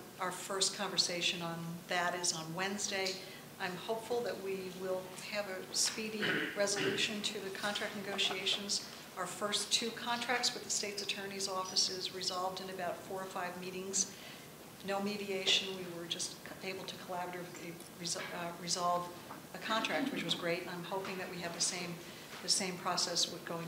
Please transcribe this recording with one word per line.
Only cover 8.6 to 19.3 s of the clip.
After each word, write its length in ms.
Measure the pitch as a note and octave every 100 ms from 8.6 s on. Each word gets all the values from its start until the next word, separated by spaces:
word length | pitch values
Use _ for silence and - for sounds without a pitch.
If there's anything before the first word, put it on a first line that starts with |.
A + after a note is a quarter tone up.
| G3+ - - - - -
Our 100 | F3+
first 460 | - G#3 G3+ -
two 180 | - A#3
contracts 600 | A3 A#3 A#3+ A#3+ B3 A#3+
with 120 | -
the 60 | -
state's 320 | - G#3 G3+
attorney's 460 | G3 G#3 G3 G3 F#3+
offices 680 | F#3 F#3 G3 - F#3 F#3
resolved 460 | F#3 F3+ F#3 F#3 F#3
in 80 | F#3+
about 280 | F#3+ F3 D#3+
four 160 | - F#3+
or 80 | F#3+ G3
five 200 | F3+ F3+
meetings. 460 | F3+ F#3 F#3+ F#3+ - - - - - - - - F#3
No 140 | G3
mediation, 680 | G3+ G#3 G3+ F#3+ F#3+ G3 G3 F#3+
we 100 | F3 E3+
were 80 | E3+
just 280 | D#3 - - - -
able 200 | F#3+ F#3+
to 100 | F3 -
collaboratively 760 | - F3+ F3+ F3 E3+ - F3 E3+ - -
resol-, 300 | E3+ F#3 - F3+
uh, 120 | E3+ F3
resolve 480 | F3 F3+ F3 F3 F3+ - -